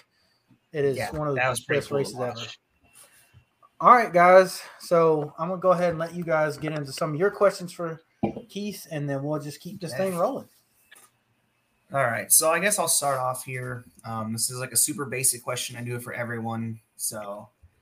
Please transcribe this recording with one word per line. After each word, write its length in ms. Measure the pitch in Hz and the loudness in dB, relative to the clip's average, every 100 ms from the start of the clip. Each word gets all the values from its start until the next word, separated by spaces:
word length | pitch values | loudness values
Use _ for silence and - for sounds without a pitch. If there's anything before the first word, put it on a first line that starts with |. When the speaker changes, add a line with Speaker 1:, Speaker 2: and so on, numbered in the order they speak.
| - _ _ _ _ _ _ | -20 _ _ _ _ _ _
Speaker 1:
It 120 | 156 139 | -2 0
is 120 | 120 | 0
Speaker 2:
Yeah, 140 | 107 | -4
Speaker 1:
one 160 | 156 147 | -4 -2
of 80 | 131 | 0
the 60 | |
Speaker 2:
that 80 | 127 | 0
was 100 | 120 | -2
pretty 200 | - 143 | -2 -2
Speaker 1:
best 80 | - | 0
Speaker 2:
cool 80 | 143 | -2
to 60 | |
Speaker 1:
races 120 | 139 123 | -2 -4
ever. 180 | 123 117 | -6 -6
Speaker 2:
watch. 200 | 117 - _ _ _ - - _ _ _ _ _ - - | -12 -16 _ _ _ -20 -20 _ _ _ _ _ -20 4
Speaker 1:
All 140 | 180 | 8
right, 180 | 247 196 | 8 6
guys. 520 | 175 175 185 180 - - - | 6 10 10 8 2 -14 -14
So 540 | - 170 165 156 143 - | 2 4 6 4 -2 -6
I'm 120 | 170 | -6
gonna 120 | 185 | 0
go 100 | 185 | 4
ahead 160 | 170 175 | 4 2
and 80 | 160 | 0
let 160 | 165 175 | -6 -6
you 80 | |
guys 340 | 165 156 156 135 | -2 0 0 -2
get 140 | 156 | -6
into 200 | 156 135 | -6 -6
some 220 | - 160 | -4 -4
of 60 | 151 | 0
your 100 | 196 | 0
questions 420 | 196 202 - 175 | 4 2 2 -8
for 280 | - 170 160 _ _ - - - | -8 -8 -10 _ _ -4 -4 -10
Keith, 380 | 196 208 185 - | -8 -8 -10 -10
and 180 | 156 143 | -6 -4
then 140 | 139 | -4
we'll 180 | 147 151 | -4 -6
just 180 | 147 - | -8 -14
keep 200 | 175 - | -14 -12
this 120 | 165 | -8
Speaker 2:
Okay. 160 | 131 190 | -4 -4
Speaker 1:
thing 80 | 175 | 0
rolling. 300 | 214 269 - _ _ _ _ - - _ _ _ _ _ _ _ - | -2 -2 -12 _ _ _ _ -20 -20 _ _ _ _ _ _ _ -8
Speaker 2:
All 80 | 139 | -2
right. 280 | 123 113 98 | -2 -2 2
So 180 | - 160 | 2 4
I 100 | 170 | 2
guess 200 | 202 202 | 2 0
I'll 80 | 165 | 0
start 320 | - 143 131 | 0 0 -2
off 240 | 127 127 | -2 -6
here. 400 | 135 127 127 123 - - | -8 -10 -8 -10 -14 -18
Um, 280 | 117 113 110 | -10 -8 -6
this 160 | 113 - | -4 -4
is, 80 | 127 | -6
like, 140 | 131 | -4
a 60 | 113 | -2
super 280 | - 143 127 | -2 -2 -6
basic 380 | 127 131 117 | -2 -2 -2
question. 320 | - 123 - 117 | -6 -6 -8 -8
I 80 | |
do 120 | 120 120 | -8 -8
it 60 | |
for 120 | 120 | -8
everyone. 680 | 117 117 117 113 113 113 113 _ - | -8 -8 -6 -6 -6 -6 -10 _ -10
So 540 | - 110 104 104 104 _ - _ | -8 -8 -10 -12 -16 _ -20 _